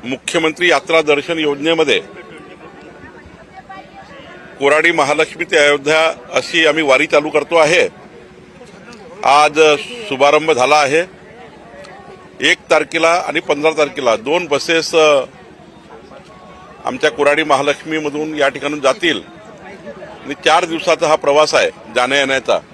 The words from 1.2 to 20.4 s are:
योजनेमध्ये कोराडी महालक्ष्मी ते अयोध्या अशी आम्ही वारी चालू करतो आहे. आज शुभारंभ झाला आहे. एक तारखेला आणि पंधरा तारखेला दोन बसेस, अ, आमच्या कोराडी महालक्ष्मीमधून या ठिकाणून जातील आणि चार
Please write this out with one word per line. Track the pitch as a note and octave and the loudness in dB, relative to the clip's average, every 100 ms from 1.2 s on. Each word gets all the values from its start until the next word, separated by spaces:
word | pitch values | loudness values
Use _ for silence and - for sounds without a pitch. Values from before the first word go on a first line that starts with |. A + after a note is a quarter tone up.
| C#3 E3 | -2 -4
योजनेमध्ये | D3+ C#3+ D#3 E3 D3+ F#2+ - - - - - - - - - - - - - - - F#4+ - F#4+ F#4+ G4 - - - - - - | -2 -2 -2 0 2 0 -2 -18 -20 -20 -20 -20 -20 -20 -20 -20 -20 -20 -20 -20 -20 -20 -20 -20 -20 -20 -20 -20 -20 -20 -20 -4
कोराडी | C#3 D3+ E3+ | 2 2 2
महालक्ष्मी | E3 C#3 D3+ D3+ E3 | 0 0 0 -2 -4
ते | E3+ E3 | -2 2
अयोध्या | D3 C#3+ C#3 D#3 D#3+ - - | 2 2 0 0 0 -4 -6
अशी | C3+ - E3+ D#3 | -6 -2 0 0
आम्ही | D3+ | 0
वारी | D3 C3 D3+ | 0 0 2
चालू | D3+ D3+ | 0 0
करतो | D3+ C#3+ E3+ | -4 0 2
आहे. | D3+ F3 G2 - - - - - - - - - - - - - | 2 2 0 -6 -20 -20 -20 -20 -20 -20 -20 -20 -20 -20 -20 -4
आज | - C#3+ D3+ D3 D#3 D3 | 2 4 4 4 4 2
शुभारंभ | - - - C3 C#3+ D3+ D#3+ | -4 -14 -10 2 2 4 2
झाला | B2+ B2+ D3+ | 0 2 2
आहे. | C#3 D#3+ F#3 - - - - - - - - - - - - - C3+ | 2 -2 -4 -12 -20 -20 -20 -20 -20 -20 -20 -20 -20 -20 -20 -4 -2
एक | F#3 - | -2 0
तारखेला | D#3+ D3+ E3 E3 F3 - | 0 0 0 0 0 -2
आणि | D#3 | -6
पंधरा | E3+ D3 D#3 | -4 -2 0
तारखेला | D#3 D3 C#3+ B2 A2 | 0 -2 0 0 0
दोन | A#2 E3+ E3+ | -2 -4 -2
बसेस, | C#3 - E3 D3+ | -4 -2 -2 0
अ, | E3 D#3 C#3+ B2 - - - - - - - - - - - - - - - | 2 4 2 -2 -14 -20 -20 -20 -20 -20 -20 -20 -20 -20 -20 -20 -20 -20 -12
आमच्या | A#2+ B2 D3+ | -10 -2 -4
कोराडी | D3 C#3+ D3 | 0 -2 0
महालक्ष्मीमधून | D#3 C3+ C#3+ C#3+ D#3+ D#3 D3+ D3 D#3 | 0 0 0 -4 -6 -6 -6 -6 -8
या | D3+ C#3 | -2 -2
ठिकाणून | C3+ C#3+ D3+ | -2 -8 -2
जातील | C3+ - F3 A2+ - - - - - - - - - - | -2 0 -2 -4 -8 -20 -20 -20 -20 -20 -20 -18 -20 -18
आणि | C3+ | -14
चार | C#3+ | -2